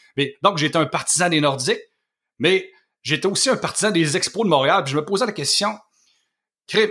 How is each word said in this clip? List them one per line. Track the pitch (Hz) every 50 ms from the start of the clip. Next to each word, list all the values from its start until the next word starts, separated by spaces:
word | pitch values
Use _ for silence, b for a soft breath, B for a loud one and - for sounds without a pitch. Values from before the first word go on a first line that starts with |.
| b b b 139
Mais, | 143 139 - -
donc, | - 202 196 156
j'étais | 147 151 151 165
un | 156 139
partisan | - 151 - - - 156 180 175
des | 160 156
Nordiques, | 147 143 135 127 127 165 233 - - _ _ _ _ _ _ _ _ _ _ _
mais | 123 170 190 190 190 b b b b b b _ _
j'étais | 120 151 151 - 190
aussi | 202 - - 269
un | 247 -
partisan | - - - - 196 214
des | 202 170 165 151 143 180
Expos | - - - 190 226
de | 196
Montréal. | 160 139 135 143 180 196 156
Puis | 135 135
je | 151
me | 151
posais | 190 202 196 247
la | 214
question, | 202 - 143 - - - 202 208 214 - - _ _ _ _ _ _ _ _ _ _ _ _ _ _ _ _ -
crime, | - 214 220 -